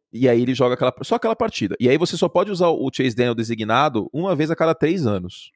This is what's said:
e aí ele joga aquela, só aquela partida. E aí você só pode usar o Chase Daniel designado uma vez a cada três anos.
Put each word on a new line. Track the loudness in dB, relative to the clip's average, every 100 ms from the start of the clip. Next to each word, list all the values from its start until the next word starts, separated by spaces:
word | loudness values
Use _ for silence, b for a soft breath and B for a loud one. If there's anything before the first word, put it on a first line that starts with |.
| _
e | 0 4
aí | 4
ele | 2
joga | 2 0
aquela, | 2 -2 -4
só | -4 -2
aquela | -2 -2
partida. | -4 -2 -4 0
E | 2
aí | 2
você | 2 0
só | 0
pode | 0 0
usar | 0 0
o | 0 -2
Chase | -2 0 0
Daniel | 0
designado | -2 -4 -4 0 2 2 0 -4
uma | -4 -2 -2
vez | -2
a | 2
cada | 0 2
três | 0 0 0
anos. | -2 -4 -14 -20